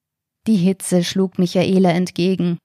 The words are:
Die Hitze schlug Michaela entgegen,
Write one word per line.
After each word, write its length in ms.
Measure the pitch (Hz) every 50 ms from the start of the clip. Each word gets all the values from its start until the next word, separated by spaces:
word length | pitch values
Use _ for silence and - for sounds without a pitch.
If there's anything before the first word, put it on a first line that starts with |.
| _ _ _ _ _ _ _ _ -
Die 100 | - 220
Hitze 480 | 190 170 185 190 - - - 180 180 175
schlug 340 | - - 190 190 185 - -
Michaela 520 | 180 175 - 196 175 - 190 185 190 175
entgegen, 680 | 165 175 180 175 - - 170 185 190 175 175 175 170 165 _